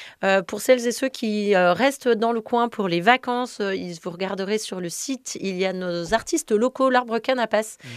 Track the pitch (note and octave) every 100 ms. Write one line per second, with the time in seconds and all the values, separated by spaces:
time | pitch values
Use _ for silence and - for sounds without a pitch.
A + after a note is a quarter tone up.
0 | - - G3 G3 F3+ G#3 - B3+ A#3+ A3+
1 | C4 - A3 G#3 G3+ F#3+ F3+ F3 C4+ C4+
2 | B3 A3+ A3+ A#3 A3 A#3+ A#3 A3+ G3 E3+
3 | F#3 B3+ B3+ B3 B3 - G3+ F#3+ F3+ E3+
4 | F3+ E3+ F#3+ G3 F#3+ G#3+ - F#3 F3 -
5 | - C4 - - F#3+ F#3 F#3+ F#3 F#3 E3+
6 | E3+ A3+ - E4 - G#3+ B3 - C4 B3
7 | A#3+ A#3 A3+ B3+ A3 G#3+ G#3+ - C3